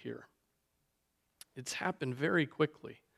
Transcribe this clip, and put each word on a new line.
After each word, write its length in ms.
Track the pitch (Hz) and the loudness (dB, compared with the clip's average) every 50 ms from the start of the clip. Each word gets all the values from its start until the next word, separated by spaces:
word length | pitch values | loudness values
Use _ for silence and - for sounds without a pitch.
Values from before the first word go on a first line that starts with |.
here. 260 | - 117 117 - - - _ _ _ _ _ _ _ _ _ _ _ _ _ _ _ _ _ _ _ _ _ _ - - _ | -8 -8 -8 -8 -10 -16 _ _ _ _ _ _ _ _ _ _ _ _ _ _ _ _ _ _ _ _ _ _ -20 -18 _
It's 180 | 135 123 - - | -12 -8 -8 -6
happened 400 | - - 185 175 - 147 127 123 | -2 -2 -2 -2 -2 -4 -4 -2
very 320 | 131 143 170 190 170 151 | 0 0 4 4 4 4
quickly. 540 | 143 - - 160 147 - - - 117 117 - _ _ _ | 2 4 2 2 2 2 -6 -14 -14 -14 -16 _ _ _